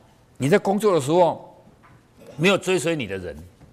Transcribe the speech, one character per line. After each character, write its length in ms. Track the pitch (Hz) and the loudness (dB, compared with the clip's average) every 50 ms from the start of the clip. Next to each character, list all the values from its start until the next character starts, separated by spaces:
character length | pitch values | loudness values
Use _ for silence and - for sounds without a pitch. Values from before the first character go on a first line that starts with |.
| _ _ _ _ _ _ _ | _ _ _ _ _ _ _
你 100 | - 127 | -4 0
在 100 | 139 190 | 2 2
工 220 | 202 - 196 196 208 | 2 2 0 -2 0
作 160 | 214 208 180 | 2 2 2
的 60 | 156 | 2
时 100 | 123 135 | 0 2
候 500 | 160 180 175 156 - - - - - - - - _ _ _ - - - _ _ _ - - - - | 4 4 4 2 2 -4 -12 -20 -20 -20 -20 -20 _ _ _ -20 -20 -20 _ _ _ -20 -20 -16 -6
没 100 | - 156 | 0 0
有 100 | 196 196 | 2 2
追 220 | 170 - 185 185 170 | 2 0 -2 -2 0
随 160 | 127 165 165 | 0 -2 -4
你 120 | 151 117 | -4 -4
的 100 | 92 98 | -6 -8
人？ 180 | 98 87 85 73 76 85 90 _ _ - - | -8 -8 -10 -14 -14 -18 -20 _ _ -20 -20